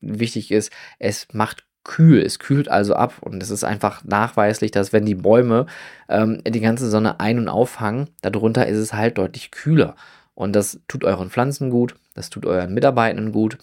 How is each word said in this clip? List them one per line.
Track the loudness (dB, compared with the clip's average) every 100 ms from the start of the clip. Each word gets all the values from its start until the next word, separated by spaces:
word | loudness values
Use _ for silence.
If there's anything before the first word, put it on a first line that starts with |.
wichtig | -10 -6 -4 -6 -2
ist, | 0 0 -8 -20 -6
es | -6 -6 -6
macht | -4 -4 -6 -20 _
kühl, | -8 4 6 6
es | 4 -4
kühlt | -2 -2 0
also | 0 2
ab | 0 0 -4
und | -12 -10
es | -8
ist | -4
einfach | -4 -2 -4 -4
nachweislich, | -2 0 0 2 2 0 -2
dass | -2 0
wenn | 2
die | 2
Bäume, | 0 4 4 6 2 0 -8 -20 -18 -2
ähm, | 0 0 -2 -4
die | 0
ganze | 0 0 0
Sonne | 2 0 0
ein- | -2 0
und | 0
auffangen, | 0 0 -2 -4 -4 -6 _
darunter | -6 0 0 2 2
ist | 0
es | -2
halt | -2 -2 0
deutlich | -4 -6 -18
kühler. | -8 2 2 2 -2 -20 -20 _ -8
Und | 0
das | 0 0 -4 -12
tut | -4
euren | -2 -2 -4
Pflanzen | -2 -2 -2 -2
gut, | 0 -2 -6 _
das | -16 -14
tut | -6
euren | -2 -2 -2
Mitarbeitenden | 2 2 4 0 -2 -4
gut, | 0 -2 -2